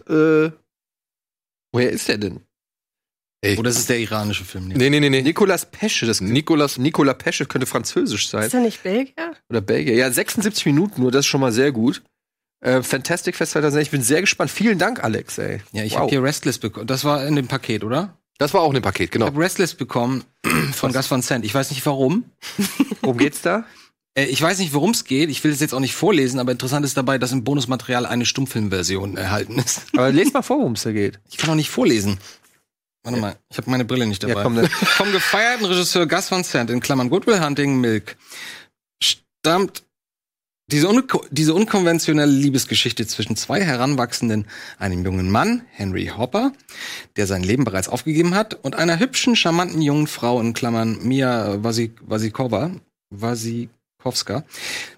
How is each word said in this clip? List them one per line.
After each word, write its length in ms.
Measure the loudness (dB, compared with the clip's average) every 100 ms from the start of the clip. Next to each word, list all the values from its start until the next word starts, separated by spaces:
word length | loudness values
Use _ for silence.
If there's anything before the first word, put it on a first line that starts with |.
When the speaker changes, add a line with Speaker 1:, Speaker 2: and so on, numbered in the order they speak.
| -2
Speaker 1:
äh, 440 | 4 6 4 2 -2 _ _ _ _ _ _ _ _ _ _ _
woher 160 | 0 0
ist 160 | 0 -2
der 100 | -2
denn? 240 | -4 -8 -16 _ _ _ _ _ _ _ _ _
Speaker 2:
Ey. 160 | 0 0
Speaker 3:
Oder 120 | 0
ist 80 | 0
es 80 | 0
der 140 | 0
iranische 440 | 0 -2 -2 -4
Film? 260 | -8 -10 -4
Speaker 2:
Nee, 200 | 2 4
nee, 100 | 4
nee, 100 | 4
nee. 120 | 4
Speaker 1:
Nicolas 480 | 2 4 4 2 -2
Pesce, 360 | -4 -2 0 0
das 120 | 0
Speaker 2:
Nicolas 580 | 2 0 2 2 2 0
Speaker 1:
Nicolas 400 | 0 2 2 2
Pesce 280 | -4 -4 -4
könnte 220 | -2 -2
französisch 600 | -2 -2 -2 0 -2 -4
sein. 140 | -2
Speaker 4:
Ist 100 | 0
er 80 | 2
nicht 200 | 0 -2
Belgier? 520 | -4 -2 -2 -8 -10 -12 _
Speaker 1:
Oder 120 | -4
Belgier. 320 | 0 0 2 2
Ja, 140 | 2
sechsundsiebzig 540 | 0 -2 -2 -2 0 2
Minuten 360 | 2 2 0
nur, 100 | 2
das 80 | 2
ist 40 | 2
schon 140 | 0
mal 100 | 2
sehr 200 | 2 2
gut. 300 | 2 0 0 -10 _ _ _ _ _
Äh, 200 | 0 0
Fantastic 540 | 0 -4 -2 -2 -2 -4
Fest 160 | -2
zweitausendsiebzehn, 320 | 0 2 2 0
ich 60 |
bin 100 | 0
sehr 200 | 2 2
gespannt. 280 | 2 0 -2
Vielen 300 | 0 2 2
Dank, 240 | 0 0
Alex, 340 | -2 -4 -6 -8
ey. 240 | -6 -6 -8
Speaker 3:
Ja, 100 | -8
ich 100 | -4
Speaker 1:
Wow. 60 | 0
Speaker 3:
hab 60 | 2
hier 140 | 2
Restless 340 | 2 0 -4 -4
bekommen. 300 | -6 -8 -6
Das 160 | -2
war 220 | 0 0 2
in 80 | 0
dem 120 | 0
Paket, 360 | -4 -4 -4
oder? 340 | -2 -2 -4 -10 _ _
Speaker 2:
Das 140 | 2 4
war 60 |
auch 80 | 4
in 60 | 2
dem 80 |
Paket, 280 | 0 -2 -2
genau. 160 | 2 0
Speaker 3:
Ich 40 |
hab 40 | 2
Restless 360 | -2 0 -2 -2
bekommen 480 | -6 -2 -2 -2 -6 _
<clears throat> 300 | -2 -2 -2
von 180 | -2 -2
Gus 200 | -2 0
Van 100 | -2
Sant. 240 | 0 -2 0
Ich 80 |
weiß 160 | -2 -2
nicht, 160 | -2 -2
warum. 380 | 2 2 2 -4 _ -12 -6 -6 -2 -2 0
Speaker 1:
Worum 160 | -2 2
geht's 240 | 0 0
da? 240 | -2 -2 -4 -16 -20 _ _ -2
Speaker 3:
Äh, 80 | 0
ich 160 | 2
weiß 160 | 2 2
nicht, 160 | 0
worum's 300 | 2 2 0
geht. 260 | 0 0 0
Ich 140 | 0
will 80 | 0
es 80 | 0
jetzt 140 | -2 0
auch 40 |
nicht 120 | -2
vorlesen, 460 | 0 2 4 2 0
aber 120 | -2
interessant 320 | -2 -2 0
ist 140 | 0 0
dabei, 220 | 0 0
dass 120 | 0
im 120 | -2
Bonusmaterial 640 | 0 -2 0 -4 -2 -2 0
eine 180 | -2 -2
Stummfilmversion 920 | -2 -2 -2 -2 -2 -2 -4 -4 -6
erhalten 420 | -4 -2 -2 -4
ist. 240 | -4 -6 -2
<laughs> 60 |
Speaker 1:
Aber 180 | 2 4
lest 220 | 4 4
mal 80 | 2
vor, 160 | 0 0
worum's 220 | 0 -2
da 100 | -4
geht. 260 | -2 -2 -4 _
Speaker 3:
Ich 80 | -4
kann 140 | 0
auch 40 | 0
nicht 140 | 0
vorlesen. 480 | 0 2 2 0 -4 -8 -20 _ _ _ _ _ _
Warte 140 | -8 -4
Speaker 1:
Ja. 40 |
Speaker 3:
mal, 140 | -4 -8 _
ich 60 | -10
hab 80 | -4
meine 180 | -2 0
Brille 220 | 0 0
nicht 160 | -2
Speaker 1:
Ja, 60 | -2
Speaker 3:
dabei. 120 | 0
Speaker 1:
komm, 140 | 0 2
dann. 120 | 0
Speaker 3:
<laughs> 20 |
Vom 420 | 0 0 2 0
gefeierten 540 | 0 0 2 2 0 0
Regisseur 400 | 0 2 2 2
Gus 240 | 0 0
Van 120 | -4
Sant, 280 | -2 -2 0
in 80 | -2
Klammern 300 | 0 0 2
Good 160 | 0 2
Will 120 | 2
Hunting, 400 | 2 0 2 2
Milk, 360 | 2 0 -4 -16 -20 -18 -16 -18 -20 _ _ _
stammt 800 | -2 -2 _ _ 0 2 0 -4 -20 _ _ _ _ _ _ _ -2
diese 160 | 2 4
unko-, 340 | 4 2 -4 -2
diese 240 | 2 4
unkonventionelle 800 | 4 2 4 4 2 2 4 6
Liebesgeschichte 760 | 4 4 2 0 0 0 -2 -6
zwischen 300 | -4 -4 -4
zwei 260 | -2 0
Heranwachsenden, 840 | 0 0 0 0 -2 -2 0 0 -4 -12 -18 -6
einem 260 | -4 -2 -2
jungen 240 | -2 2
Mann, 320 | 2 2 0 -6
Henry 380 | -8 -6 -4 -6 -4
Hopper, 340 | -2 0 0 -2 _ -16 -12 -14 -10 -4
der 100 | -2
sein 160 | 0
Leben 200 | 0 2
bereits 240 | 2 -2 -2
aufgegeben 440 | -4 -2 2 2
hat, 220 | 2 -2 -6
und 200 | -8 -2
einer 220 | 0 2
hübschen, 380 | 0 0 2 2
charmanten 480 | 2 2 0 0
jungen 240 | 2 2 0
Frau, 320 | -2 0 2
in 120 | 0 -2
Klammern 420 | -2 0 0 -2
Mia 600 | 0 2 2 0 0 -2
Wasik-, 360 | -2 -2 -4 -6 -6
Wasikova, 640 | -4 -2 -2 -2 0 -2 -6 -16 _ _
Wasikowska, 1300 | -6 -4 -4 -4 -6 -8 _ _ _ -6 -4 -4 -6 -8 -12 -10 -10 -12